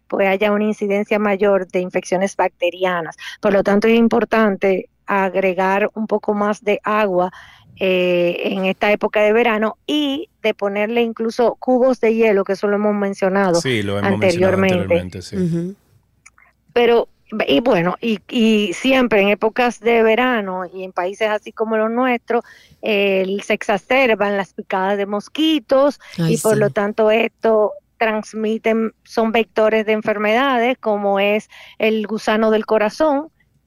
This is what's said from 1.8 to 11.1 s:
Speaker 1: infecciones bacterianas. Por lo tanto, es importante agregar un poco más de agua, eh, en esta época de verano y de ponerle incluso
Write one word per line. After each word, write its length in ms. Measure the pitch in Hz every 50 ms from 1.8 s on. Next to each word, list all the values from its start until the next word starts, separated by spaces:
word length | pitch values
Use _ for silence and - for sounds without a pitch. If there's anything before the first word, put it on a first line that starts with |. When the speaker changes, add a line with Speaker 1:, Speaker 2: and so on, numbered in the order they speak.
Speaker 1:
infecciones 560 | 180 180 - 185 180 - 185 180 190 196 - -
bacterianas. 800 | 185 185 - _ - 175 170 180 185 185 180 175 165 156 165 - - - - -
Por 100 | - 214
lo 120 | 196 196 185
tanto, 260 | - 196 202 208 226
es 60 | 226
importante 920 | 233 233 226 - 240 220 - - 220 220 214 196 180 - 196 190 180 - - _ _ _
agregar 840 | - 202 196 190 190 180 190 190 190 180 175 190 190 190 202 208 - -
un 140 | 214 220 202
poco 260 | 202 214 - - 208
más 300 | 208 202 208 214 - -
de 160 | 208 208 196 -
agua, 500 | 196 214 214 220 202 185 180 180 185 - - - - - - _ _ -
eh, 640 | - - 190 185 180 180 180 180 175 175 175 175 - -
en 200 | 208 196 196 190
esta 300 | 190 190 - - 208 208
época 280 | 214 - 208 - 220
de 120 | 214 214 214
verano 440 | 226 247 240 220 214 220 214 - - _
y 440 | - 285 302 302 277 269 285 339 - _ _
de 120 | - 220 214
ponerle 480 | - 202 202 196 208 208 214 240 233
incluso 540 | 240 226